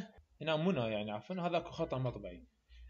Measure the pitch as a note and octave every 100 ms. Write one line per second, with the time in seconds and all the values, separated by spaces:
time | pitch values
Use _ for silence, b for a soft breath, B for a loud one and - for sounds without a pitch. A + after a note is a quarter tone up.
0 | - - - - D#3 D#3 E3+ D#3+ A2+ G#2+
1 | G#2+ G#2 - F#3 F3 E3+ - - D#3+ C3
2 | B2+ - G2 F2 - _ _ b b